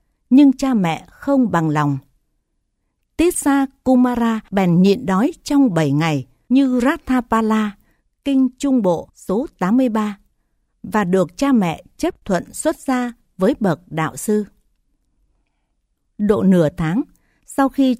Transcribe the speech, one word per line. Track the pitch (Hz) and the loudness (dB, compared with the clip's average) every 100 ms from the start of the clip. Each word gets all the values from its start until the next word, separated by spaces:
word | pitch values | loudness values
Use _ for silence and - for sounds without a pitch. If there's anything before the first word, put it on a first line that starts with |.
| _ _ _ | _ _ _
nhưng | 254 285 | 6 6
cha | 262 269 | 4 -2
mẹ | 226 170 156 - | 0 -2 -4 -10
không | - 277 277 226 | -12 -2 0 0
bằng | 175 160 | 0 0
lòng. | 151 143 139 - _ _ _ _ _ _ _ _ _ _ - | 0 -2 -4 -10 _ _ _ _ _ _ _ _ _ _ -2
Tissa | 339 - 285 277 269 _ | -2 0 0 0 -2 _
Kumara | - 254 247 240 226 220 - | 0 2 2 0 -2 -4 -4
bèn | 196 185 170 | -2 2 4
nhịn | 196 185 151 | 4 2 0
đói | 190 285 - | -2 -2 -4
trong | - 285 262 | -2 2 2
bảy | 165 147 | 2 0
ngày | 143 165 143 - _ _ | 0 0 -2 -6 _ _
như | 262 269 254 | 0 2 0
Ratthapala, | 254 339 - 254 233 226 220 214 208 - _ _ _ _ | -2 -2 -2 -4 -2 -2 0 -2 -2 -8 _ _ _ _
kinh | 277 269 254 - | -2 0 0 -2
Trung | 285 262 | -2 0
Bộ | 190 170 - | 0 -2 -6
số | _ - 196 320 - | _ -6 -4 -6 -4
tám | 180 247 | 0 2
mươi | 254 | 0
ba, | 214 208 202 _ _ _ _ _ _ | -2 -4 -8 _ _ _ _ _ _
và | 196 214 | -6 -4
được | 180 190 180 - | 0 0 -2 -4
cha | 277 | 0
mẹ | 240 175 147 - - | 0 0 -6 -14 -8
chấp | 330 - | -6 -6
thuận | - 175 - | -4 -4 -4
xuất | - 311 320 | -6 -6 -4
gia | - 254 240 - _ - | -4 -4 -6 -10 _ -2
với | 190 330 | -2 0
bậc | 196 151 _ | -2 -4 _
đạo | 156 160 - | -6 -6 -6
sư. | - 214 202 _ _ _ _ _ _ _ _ _ _ _ _ _ _ _ _ - | -4 -4 -4 _ _ _ _ _ _ _ _ _ _ _ _ _ _ _ _ -4
Độ | 208 196 | 0 2
nửa | 190 185 147 - | 4 4 2 -2
tháng, | 160 202 - _ _ _ _ | -4 -4 -6 _ _ _ _
sau | - 269 | -2 -2
khi | 277 262 | 0 0